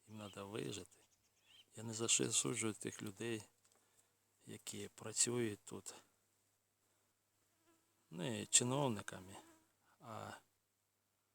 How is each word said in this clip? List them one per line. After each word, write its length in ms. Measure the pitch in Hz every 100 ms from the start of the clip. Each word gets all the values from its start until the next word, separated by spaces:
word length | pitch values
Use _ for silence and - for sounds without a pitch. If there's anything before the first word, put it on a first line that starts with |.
| -
їм 100 | 107
треба 260 | 104 98
вижити. 600 | 98 110 - 92 90 - - _ _ _ _ - - -
Я 80 |
не 100 | 110
засуджую 800 | 110 113 - 127 117 139 120 110
тих 280 | 101 120 -
людей, 420 | 110 98 117 113 - _ _ _ _ _ _ _ _ _ -
які 420 | 110 - 101 101
працюють 760 | - 110 110 - 123 113 104
тут, 320 | - 98 - - - _ _ _ _ _ _ _ _ _ _ _ _ _ _ _ 330 339 _ _ _
не 360 | 160 156 107 110
чиновниками, 920 | - 123 135 139 104 - 95 92 98 - - _ _ _ _
а 340 | 123 110 104 - - _ _ _ _ _ _ _ _